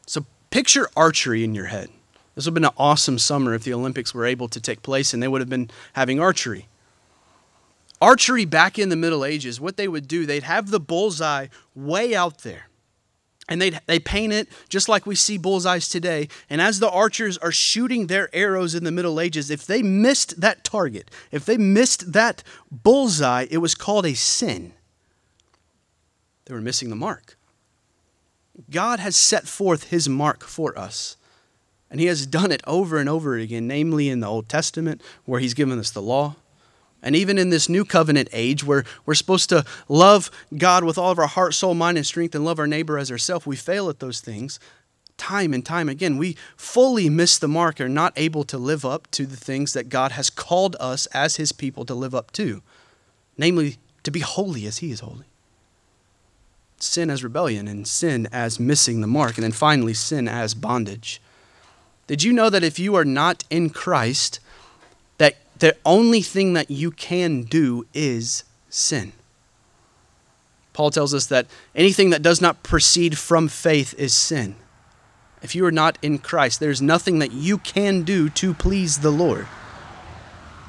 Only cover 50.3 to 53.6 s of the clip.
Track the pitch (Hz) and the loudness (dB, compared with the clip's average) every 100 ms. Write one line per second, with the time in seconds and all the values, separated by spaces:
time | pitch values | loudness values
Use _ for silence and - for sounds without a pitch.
50.3 | - - 175 190 - 127 127 - 135 151 | -6 -2 0 0 -2 -6 -6 -4 -2 0
51.3 | - 151 - 139 127 123 123 131 127 - | 0 -4 -4 -8 -8 -10 -8 -4 -6 -6
52.3 | - 190 98 _ _ _ _ _ _ _ | -6 -6 -6 _ _ _ _ _ _ _
53.3 | - 160 175 | -2 0 2